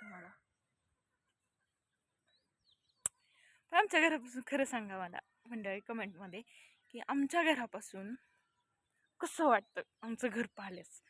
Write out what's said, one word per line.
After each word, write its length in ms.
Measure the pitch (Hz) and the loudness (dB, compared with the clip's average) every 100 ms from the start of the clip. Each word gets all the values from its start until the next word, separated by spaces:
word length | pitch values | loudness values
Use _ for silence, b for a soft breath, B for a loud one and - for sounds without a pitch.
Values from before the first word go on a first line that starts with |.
तुम्हाला. 280 | - - 175 - _ _ _ _ _ _ _ _ _ _ _ _ _ _ _ _ _ _ _ _ _ _ _ _ _ _ - _ b b b b b | -16 -16 -18 -20 _ _ _ _ _ _ _ _ _ _ _ _ _ _ _ _ _ _ _ _ _ _ _ _ _ _ -6 _ b b b b b
पण 40 | 339 | 4
आमच्या 220 | 415 339 | 6 6
घरापासून, 420 | 320 311 240 254 - | 6 4 -4 -10 -2
खरं 180 | 277 | 0
सांगा 340 | 269 240 208 190 | 0 -2 -4 -6
मला 200 | 175 180 - _ 233 | -8 -8 -12 _ -12
मंडळी 300 | 233 202 196 - | -8 -6 -6 -6
कमेंटमध्ये, 540 | 226 202 170 196 185 233 b b b b | -6 -8 -10 -14 -14 -14 b b b b
की 100 | 233 - | -12 -2
आमच्या 340 | 277 277 339 | 0 2 4
घरापासून 720 | 320 269 233 202 - 190 196 254 _ _ _ _ _ _ _ _ _ - | 4 4 0 -8 -12 -12 -10 -12 _ _ _ _ _ _ _ _ _ -8
कसं 260 | 339 - 311 | -6 2 6
वाटतं 360 | 220 - - - _ | 6 2 -10 -10 _
आमचं 260 | 226 226 247 | -10 -4 -4
घर 180 | 214 240 - | -2 -4 -6
पाहिल्यास? 460 | 196 180 160 - b | -12 -12 -16 -20 b